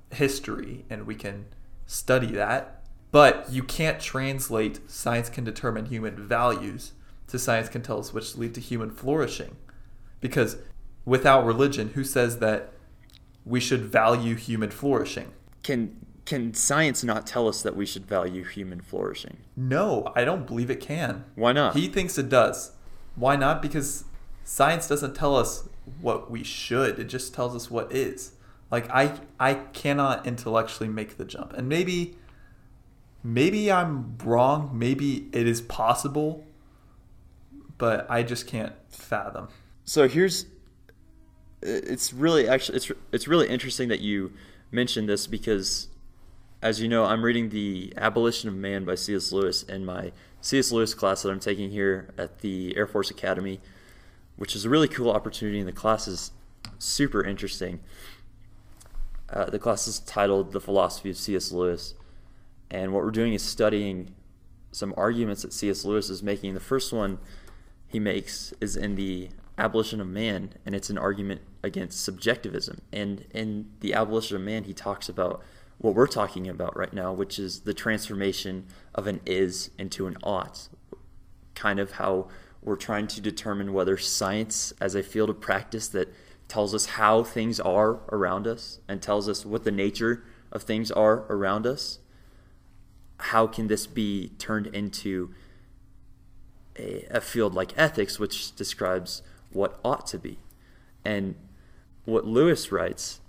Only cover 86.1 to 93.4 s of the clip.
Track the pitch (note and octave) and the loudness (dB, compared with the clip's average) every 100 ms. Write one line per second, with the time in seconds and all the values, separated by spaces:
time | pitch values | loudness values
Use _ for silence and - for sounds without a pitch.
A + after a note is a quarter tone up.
86.1 | - - - - A2 G2+ G#2+ - - G#2+ | -6 -20 -20 -4 0 2 0 -2 4 6
87.1 | A2+ A#2 A#2 A2+ A2 F#2 F#2+ G#2+ A2+ - | 6 4 0 -2 0 4 6 6 2 -2
88.1 | G#2 F2+ F#2+ A2 A2+ - - - G2 - | 0 0 0 -2 -6 -10 -14 -8 -6 0
89.1 | G#2 G2+ G2 G#2 A2 A2 G2 G2+ G2+ A2+ | 0 0 -4 -2 -2 0 2 0 2 0
90.1 | A#2+ - - - A2 - A2 A2+ - G#2+ | 0 -4 -20 -12 -8 -2 -2 0 4 6
91.1 | A2 - G2+ G2 G#2 A#2+ D3 - - - | 6 2 0 0 2 0 -2 -6 -10 -16
92.1 | - - - - - - - - - - | -20 -20 -20 -20 -20 -20 -20 -20 -20 -20
93.1 | - - A2+ | -10 0 2